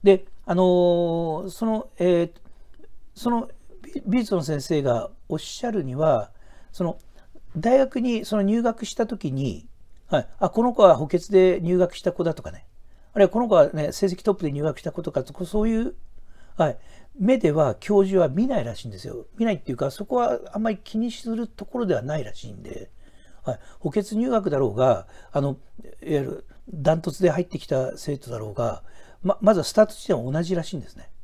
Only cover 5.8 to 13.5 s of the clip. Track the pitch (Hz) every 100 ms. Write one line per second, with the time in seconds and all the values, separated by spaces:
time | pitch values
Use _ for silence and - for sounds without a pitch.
5.8 | 135 127 160 123 104 - - - - -
6.8 | 175 - - - - - - 160 214 262
7.8 | 262 254 240 226 - 214 196 226 240 226
8.8 | 220 - 226 214 147 131 135 85 - -
9.8 | - - - 147 - - 180 - 240 240
10.8 | 196 139 147 175 - 196 185 175 170 180
11.8 | 175 - 185 175 170 156 - - - -
12.8 | - - - - 190 214 240